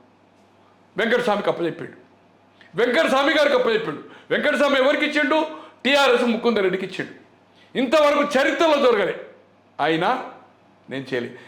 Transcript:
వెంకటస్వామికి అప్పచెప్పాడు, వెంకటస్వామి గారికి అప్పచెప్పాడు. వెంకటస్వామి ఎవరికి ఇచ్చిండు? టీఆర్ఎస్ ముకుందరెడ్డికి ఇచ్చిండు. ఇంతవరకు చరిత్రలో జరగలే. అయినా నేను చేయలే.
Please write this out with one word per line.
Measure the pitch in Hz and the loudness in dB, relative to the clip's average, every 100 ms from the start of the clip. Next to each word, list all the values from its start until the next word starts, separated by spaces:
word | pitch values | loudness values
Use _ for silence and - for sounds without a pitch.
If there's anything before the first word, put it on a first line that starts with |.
| _ _ _ _ _ _ _ _ _ - | _ _ _ _ _ _ _ _ _ -4
వెంకటస్వామికి | 220 240 226 202 175 | 0 0 0 0 0
అప్పచెప్పాడు, | 160 170 - - - - _ _ _ _ _ - 160 | -2 -4 -6 -12 -16 -20 _ _ _ _ _ -10 -2
వెంకటస్వామి | 254 247 302 262 285 | 0 2 2 2 2
గారికి | 311 285 262 | 2 2 2
అప్పచెప్పాడు. | 240 220 - 147 - - - | 2 -2 -4 -10 -14 -16 -4
వెంకటస్వామి | 190 247 262 285 269 | -2 0 2 2 2
ఎవరికి | 262 294 294 | 2 2 0
ఇచ్చిండు? | 294 285 311 311 - - - 240 | 0 0 0 -2 -8 -20 -6 0
టీఆర్ఎస్ | 285 269 240 | 2 4 2
ముకుందరెడ్డికి | 247 226 233 214 190 190 185 | 0 -2 0 0 0 -2 -8
ఇచ్చిండు. | - - - - _ _ _ - 196 | -10 -12 -14 -20 _ _ _ -10 -4
ఇంతవరకు | 254 311 294 294 | 0 2 4 2
చరిత్రలో | 285 254 302 - 330 285 247 | 0 0 0 2 2 4 2
జరగలే. | 220 165 - - - _ _ _ - | 2 0 -6 -12 -20 _ _ _ -4
అయినా | 147 160 185 262 - - - _ _ _ - | -2 0 0 -2 -6 -18 -20 _ _ _ -14
నేను | 127 135 | -12 -6
చేయలే. | 127 120 - | -6 -6 -12